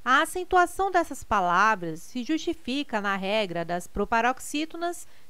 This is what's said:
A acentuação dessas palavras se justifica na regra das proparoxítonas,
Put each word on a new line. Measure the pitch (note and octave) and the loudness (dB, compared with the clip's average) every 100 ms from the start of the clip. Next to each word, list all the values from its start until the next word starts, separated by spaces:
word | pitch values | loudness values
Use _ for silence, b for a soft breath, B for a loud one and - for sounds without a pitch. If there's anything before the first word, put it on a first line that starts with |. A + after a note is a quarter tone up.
A | A#3+ C4+ | 2 4
acentuação | D#4+ F#4 F4 F#4 F4 - G4 | 4 -2 2 4 4 2 2
dessas | F4+ D#4+ C#4 | 2 0 -6
palavras | - G#3 F3+ F3 A3 G#3 E3 D#3 | 0 2 4 4 4 2 -2 -6
se | - B3+ | -8 -8
justifica | A#3 D#4 F4 D#4+ - C#4 C#4+ G#3+ | -2 -2 -2 -4 -4 -4 -2 -2
na | G3+ G3 | -2 -2
regra | F#3+ A3 G3 E3+ E3 | 0 0 0 -2 -2
das | F3 - | -4 -4
proparoxítonas, | - G3+ A3+ A#3+ B3+ - D4 D#4+ E4+ E4+ F4 - b | -4 0 2 2 0 -4 -4 -4 -4 -4 -6 -12 b